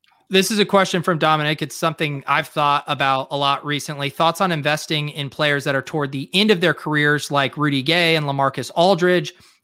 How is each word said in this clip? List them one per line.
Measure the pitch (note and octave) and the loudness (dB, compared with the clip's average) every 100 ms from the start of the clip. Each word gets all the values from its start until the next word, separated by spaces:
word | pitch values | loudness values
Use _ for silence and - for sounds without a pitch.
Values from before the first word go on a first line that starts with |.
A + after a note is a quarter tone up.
| _ _ _ | _ _ _
this | F#3+ F#3+ | 0 2
is | G#3+ | 0
a | G3 | 2
question | G3 F#3 F3+ | 4 2 0
from | F#3 D#3+ | 0 0
Dominic. | D#3 D3+ D3+ D3+ | 2 2 0 -2
It's | D3 - | -6 -4
something | E3 D#3 D3+ C#3 - | -4 -2 -4 -6 -2
I've | D3 D#3 | -2 -2
thought | D#3 D3 C#3+ - | -2 0 0 -2
about | C#3 C#3 C3+ C#3+ | -2 0 0 -2
a | C#3+ | -2
lot | C#3 C#3 | 0 0
recently. | D3 C#3+ - C#3+ C#3 | -2 -6 -6 -6 -8
Thoughts | - E3 E3 | 0 0 2
on | F#3 | -2
investing | D#3+ C#3+ D3+ - D3+ D3 | 0 -2 -2 -2 -4 -4
in | D3+ C#3 | -8 -10
players | - D3+ C#3+ D3 | -2 0 0 -2
that | C3+ | -4
are | |
toward | - D#3+ C#3 | -4 -6 -4
the | C3 D3 | -6 -2
end | F#3 G#3+ | 2 4
of | F#3 | 4
their | E3+ | 2
careers, | D3+ D#3 D3+ D3 D3 - | 0 -2 2 2 2 0
like | C#3+ C3+ D3 | 0 0 0
Rudy | D3 C#3 | 0 0
Gay | C3 E3+ E3+ D#3+ | 0 2 2 2
and | D3 | 0
LaMarcus | C#3 C3+ C3+ B2 E3+ | 0 -2 -2 -6 2
Aldridge, | F3+ F3+ F3+ F3+ D3+ - _ _ | 2 4 2 2 -2 -12 _ _